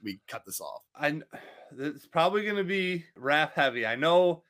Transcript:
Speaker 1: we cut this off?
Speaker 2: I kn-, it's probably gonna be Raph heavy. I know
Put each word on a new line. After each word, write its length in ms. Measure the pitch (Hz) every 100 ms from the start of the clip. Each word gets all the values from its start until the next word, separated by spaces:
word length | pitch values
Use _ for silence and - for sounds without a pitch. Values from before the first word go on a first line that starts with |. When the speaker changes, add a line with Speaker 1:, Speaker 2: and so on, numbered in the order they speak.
Speaker 1:
we 180 | 107 95 -
cut 200 | 110 -
this 160 | -
off? 220 | 78 - - -
Speaker 2:
I 120 | 147
kn-, 140 | 151 - - - - - 117
it's 280 | 143 - -
probably 400 | 165 170 208 208
gonna 180 | 202
be 400 | 190 196 185 180 - -
Raph 340 | 127 147 151
heavy. 320 | - 139 120
I 120 | 110 120
know 460 | 156 175 180 165